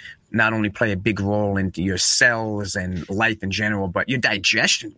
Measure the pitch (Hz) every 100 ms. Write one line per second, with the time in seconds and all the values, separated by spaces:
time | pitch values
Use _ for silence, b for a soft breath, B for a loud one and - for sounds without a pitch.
0 | B B _ 117 110 113 104 - 113 95
1 | 107 101 98 104 104 98 95 - 95 92
2 | - - 127 113 110 104 98 101 90 90
3 | 78 98 110 104 95 92 107 101 95 95
4 | - 131 120 104 98 110 131 - 107